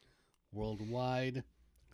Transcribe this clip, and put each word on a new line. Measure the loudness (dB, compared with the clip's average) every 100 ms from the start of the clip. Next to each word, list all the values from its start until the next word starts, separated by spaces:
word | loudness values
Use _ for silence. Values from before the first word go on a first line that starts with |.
| -20 _ _ _ -10
Worldwide, | -4 -2 -2 -2 0 2 2 2 -2 -6 -14 -20 -20 -20